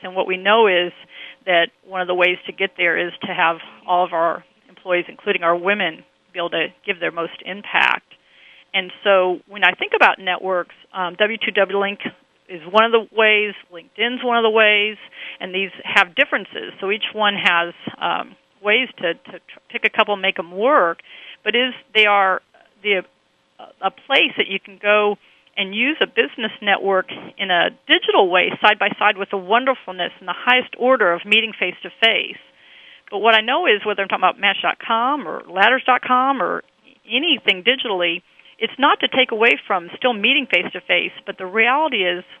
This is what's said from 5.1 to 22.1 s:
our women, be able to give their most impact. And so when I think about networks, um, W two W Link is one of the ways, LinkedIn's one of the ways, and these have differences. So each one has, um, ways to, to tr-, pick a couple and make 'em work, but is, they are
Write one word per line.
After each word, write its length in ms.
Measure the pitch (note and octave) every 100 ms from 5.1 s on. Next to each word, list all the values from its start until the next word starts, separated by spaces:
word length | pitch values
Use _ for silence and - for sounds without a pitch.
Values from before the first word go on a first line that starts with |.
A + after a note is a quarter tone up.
| D#3 G#3 F3+
our 140 | E3+ F3
women, 480 | F#3 G#3 E3+ E3 _ _ _
be 60 | F3+
able 120 | E3+
to 160 | E3+ D3+ _
give 160 | G#3 F3
their 120 | E3
most 300 | E3 E3 - -
impact. 640 | G3+ - - B1+ - _ _ _ _ - - _
And 160 | G3 F3+ -
so 360 | G#3 F#3+ F3+ F3 _
when 160 | G3+
I 80 | F3+
think 200 | F#3 G4 G#4+
about 220 | A3 -
networks, 560 | F#3+ F3+ F#3 F3+ - - _
um, 220 | G3 F3 F3
W 200 | G#3+ A3
two 140 | A3
W 260 | G3 F#3 G3
Link 220 | G3 G3+ - - _ _ _
is 140 | F3 E3
one 160 | G#3+
of 80 | A#3
the 140 | A3+ G#3
ways, 400 | G#3+ G#3+ G#3 G#3 F#3+ -
LinkedIn's 520 | E3+ - - A#3+ B3
one 120 | B3 A#3
of 60 |
the 80 | A3
ways, 460 | A3 G#3 G#3 G#3+ G#3 - - - -
and 160 | F#3+
these 160 | F#3 F#3+ -
have 320 | - G3+ F3+ G#3
differences. 560 | D4 B3 F#3 - - -
So 100 | G3
each 140 | G#3+ -
one 220 | G#3+ G#3
has, 400 | G3 F3+ E3+ E3+ - - -
um, 340 | F3 E3+ - - _ _
ways 280 | G3+ A#3 B3+ -
to, 160 | E3+
to 240 | E3 - F3
tr-, 220 | _ - _
pick 160 | A#3
a 60 | G#3+
couple 240 | - G#3
and 80 | G3
make 140 | F#3+ F#3+
'em 120 | E3+
work, 480 | F#3 B3 D4 E3+ E3+ - - - -
but 100 | G#3
is, 200 | A#3 B3+ A3+ _
they 120 | G#3+
are 360 | G#3